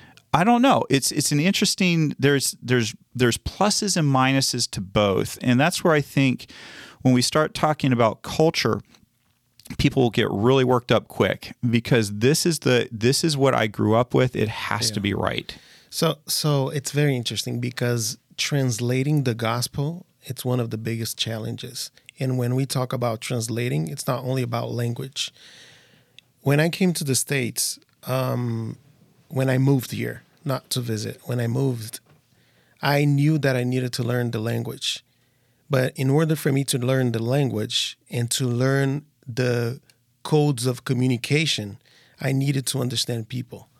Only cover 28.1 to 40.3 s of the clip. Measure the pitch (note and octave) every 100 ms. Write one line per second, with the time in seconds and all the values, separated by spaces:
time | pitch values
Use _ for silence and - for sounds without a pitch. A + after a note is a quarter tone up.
28.1 | C3 B2+ B2 A#2+ A2+ A2+ - _ _ _
29.1 | _ - C3 C3 C3 C3+ C#3 A#2 G#2 A#2
30.1 | A2+ _ _ C#3+ C3 - C3 A#2+ A2 A2
31.1 | - - B2 A#2 A#2+ C3+ A#2+ A2 - _
32.1 | _ _ _ _ _ _ - D3 C#3+ D3
33.1 | C#3 C#3+ D#3 C#3 B2+ B2 B2+ B2+ A#2+ A#2
34.1 | B2 A#2+ A2+ A2 A#2 A#2 - - - _
35.1 | _ _ _ _ _ - C3+ B2+ - C3+
36.1 | C#3+ D#3+ D#3 D3+ C3+ C3+ C3+ B2 C3 B2+
37.1 | A2+ A2+ C#3 C3+ A2 A2+ - - - -
38.1 | B2+ A#2 - B2+ A#2+ C3 C#3 C3+ C#3 -
39.1 | _ - A2+ B2+ A#2+ A#2 C3 _ _ _
40.1 | _ -